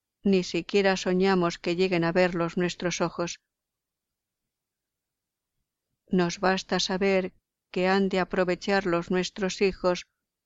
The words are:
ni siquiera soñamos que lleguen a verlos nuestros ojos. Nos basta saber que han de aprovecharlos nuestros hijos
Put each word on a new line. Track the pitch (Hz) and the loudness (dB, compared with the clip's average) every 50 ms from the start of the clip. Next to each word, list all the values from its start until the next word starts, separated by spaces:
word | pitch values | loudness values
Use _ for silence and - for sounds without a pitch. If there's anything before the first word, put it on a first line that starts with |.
| _ _ _ _ - | _ _ _ _ 0
ni | 202 196 185 180 | 2 2 2 2
siquiera | - - 170 170 - - 202 196 196 190 | 0 -4 -6 -4 0 0 2 2 2 2
soñamos | 185 - 190 185 185 190 196 196 185 175 170 170 - | 0 0 0 2 2 2 2 2 2 2 0 -2 -4
que | - 180 175 | -4 -4 0
lleguen | 170 185 185 185 170 165 | 0 0 0 0 0 0
a | 170 170 | 2 2
verlos | 185 185 180 180 170 170 165 - | 2 2 2 2 -2 -4 -2 -2
nuestros | 185 180 175 - - - 175 170 - | -2 -2 -2 -4 -4 -6 -4 -2 -2
ojos. | 180 165 - - 170 170 - - _ _ _ _ _ _ _ _ _ _ _ _ _ _ _ _ _ _ _ _ _ _ _ _ _ _ _ _ _ _ _ _ _ _ _ _ _ _ _ _ _ _ _ _ _ _ _ _ _ _ _ _ _ _ | -2 -4 -2 -4 -6 -6 -8 -12 _ _ _ _ _ _ _ _ _ _ _ _ _ _ _ _ _ _ _ _ _ _ _ _ _ _ _ _ _ _ _ _ _ _ _ _ _ _ _ _ _ _ _ _ _ _ _ _ _ _ _ _ _ _
Nos | - 185 175 175 - - | 0 2 2 0 0 0
basta | - 185 190 190 - - - 180 | 0 0 0 0 -2 -4 -4 -2
saber | - - 196 180 202 196 196 190 185 185 - _ _ _ _ _ _ _ | -2 -2 -2 0 0 2 2 0 0 -4 -8 _ _ _ _ _ _ _
que | - 185 180 | -4 -2 0
han | 185 190 196 196 190 | 2 2 2 2 0
de | 190 185 | 0 0
aprovecharlos | 180 - - 190 185 175 180 170 - - 202 196 180 180 170 170 170 - | -2 0 0 0 0 0 -2 -4 -2 -2 0 0 0 0 -2 -2 -2 -2
nuestros | 180 185 180 - - - 202 185 - - | -2 -2 -2 -4 -4 -6 -6 -4 -2 0
hijos | 208 190 185 - - 180 180 175 - _ _ _ _ _ _ _ _ | 0 0 0 0 0 0 0 -2 -4 _ _ _ _ _ _ _ _